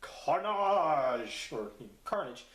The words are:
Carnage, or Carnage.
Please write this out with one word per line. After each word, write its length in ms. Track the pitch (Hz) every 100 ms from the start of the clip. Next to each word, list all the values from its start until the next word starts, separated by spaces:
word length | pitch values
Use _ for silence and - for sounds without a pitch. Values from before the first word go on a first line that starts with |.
Carnage, 1500 | - - - 170 202 202 196 202 160 151 131 120 110 - -
or 200 | 117 104 - 110 -
Carnage. 420 | - 208 143 123 -